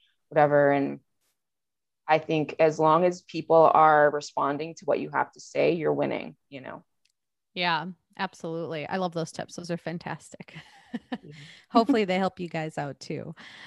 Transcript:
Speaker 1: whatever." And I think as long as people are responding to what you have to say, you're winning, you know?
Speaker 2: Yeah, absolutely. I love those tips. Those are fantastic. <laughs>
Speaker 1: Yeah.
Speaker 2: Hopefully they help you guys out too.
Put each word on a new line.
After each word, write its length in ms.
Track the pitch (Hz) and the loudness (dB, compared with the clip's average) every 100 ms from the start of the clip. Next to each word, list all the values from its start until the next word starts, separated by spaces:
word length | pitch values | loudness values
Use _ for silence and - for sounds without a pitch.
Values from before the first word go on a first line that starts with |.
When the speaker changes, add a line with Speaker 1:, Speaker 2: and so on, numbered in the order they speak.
| _ _ _ | _ _ _
Speaker 1:
whatever." 420 | 151 147 147 143 | 2 4 4 4
And 280 | 139 139 143 _ _ _ _ _ _ _ _ _ _ - | 2 -2 -6 _ _ _ _ _ _ _ _ _ _ 0
I 120 | 156 | 0
think 360 | 156 160 147 - | 0 -2 -2 2
as 200 | 160 151 | 2 4
long 260 | 156 160 | 2 4
as 160 | 180 180 | 2 -2
people 500 | - 160 156 165 156 | -8 -8 2 6 6
are 360 | - 156 151 147 | 6 6 6 4
responding 640 | 147 - - 143 143 160 165 | 2 -6 -4 -4 -4 -8 -10
to 100 | 143 | -4
what 140 | - | -4
you 100 | 147 | -2
have 200 | 143 - | -4 -4
to 80 | - | -8
say, 320 | - 143 147 | -10 -2 0
you're 200 | 170 151 | 0 -2
winning, 440 | 143 143 113 - 156 _ | -2 -2 -6 -10 -16 _
you 140 | 139 | -18
know? 200 | 127 - _ _ _ _ _ _ _ | -16 -18 _ _ _ _ _ _ _
Speaker 2:
Yeah, 320 | 190 175 160 170 180 _ - | -6 -2 -2 -4 -14 _ -10
absolutely. 680 | 190 - 170 165 165 160 143 | -10 -10 -10 -8 -8 -8 -6
I 100 | 190 | -4
love 160 | 185 | -4
those 180 | 165 165 | -4 -8
tips. 260 | - - - | -8 -12 -12
Those 140 | 170 | -10
are 60 | 170 | -8
fantastic. 800 | - 170 - 151 - - - 165 | -8 -10 -10 -12 -14 -20 -20 -20
<laughs> 40 | - - _ - - - | -20 -20 _ -14 -12 -14
Speaker 1:
Yeah. 120 | 151 151 151 - _ | -14 -20 -20 -20 _
Speaker 2:
Hopefully 380 | 240 226 247 196 | 2 4 2 2
they 120 | 185 | 0
help 220 | 190 - | -2 -4
you 80 | 175 | -8
guys 300 | 165 156 165 | -8 -8 -8
out 200 | 143 131 | -8 -10
too. 360 | - 151 - 160 - - | -10 -10 -10 -14 -20 -20